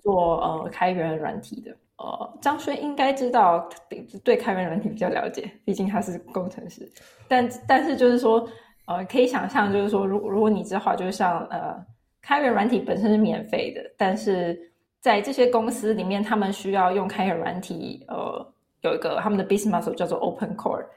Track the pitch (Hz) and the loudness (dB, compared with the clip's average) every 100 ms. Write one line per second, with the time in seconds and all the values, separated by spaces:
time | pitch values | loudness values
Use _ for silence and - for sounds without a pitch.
0 | 202 185 170 165 - 160 170 - 180 180 | 2 2 4 2 0 -4 -6 0 0 0
1 | 160 160 151 156 - - - - _ - | -2 -2 -4 -8 -10 -14 -16 -20 _ -14
2 | - - - - 285 294 - 285 294 277 | -10 -10 -10 -4 -2 -2 -4 -6 -6 0
3 | 262 269 247 240 185 170 170 - - - | 0 0 0 4 4 4 -2 -14 -16 -16
4 | - 196 - 226 - 190 180 165 214 - | -14 -4 2 2 2 -2 -2 -2 -4 -2
5 | - - - - - - - 190 190 208 | -2 -2 -4 -6 -10 -8 -4 -2 0 0
6 | 208 175 - 190 180 - 175 - - - | -2 -8 -6 -6 -6 -10 -16 -16 -20 -20
7 | - - - 254 240 - - 269 311 262 | -20 -14 0 2 2 -2 2 4 4 4
8 | 247 240 240 226 233 - - _ - 180 | 4 6 4 4 2 -14 -20 _ -8 -8
9 | 190 254 254 254 202 262 202 202 202 208 | -2 2 4 2 -2 0 2 2 2 0
10 | 196 202 - 196 214 196 175 190 190 180 | 0 -2 0 2 4 2 0 -2 0 0
11 | 185 196 185 170 - 170 151 180 - - | -2 0 0 0 -4 -8 -8 -10 -14 -20
12 | _ _ - 285 277 208 214 220 - 180 | _ _ 0 2 4 2 2 2 0 0
13 | 214 214 202 - - 185 - - - - | 4 4 4 2 -2 -4 -4 -6 -10 -2
14 | 190 208 208 185 175 170 - _ _ _ | 0 0 0 0 0 -4 -10 _ _ _
15 | 254 208 214 269 247 240 226 220 214 214 | 2 2 2 2 4 4 0 -2 0 0
16 | 180 202 208 220 196 202 190 196 180 196 | 0 -2 0 0 0 -2 -2 2 2 2
17 | 202 - 190 165 - 180 - 170 - - | -2 -2 -2 0 -4 -6 -8 -10 -10 -12
18 | - - - - - _ _ _ 160 160 | -10 -8 -6 -8 -12 _ _ _ -2 0
19 | 165 151 208 202 - 202 214 175 160 - | -2 0 0 0 2 2 2 0 -2 -2
20 | 180 - - - 214 - - - - | -2 0 -2 -2 -6 -4 -4 -4 -8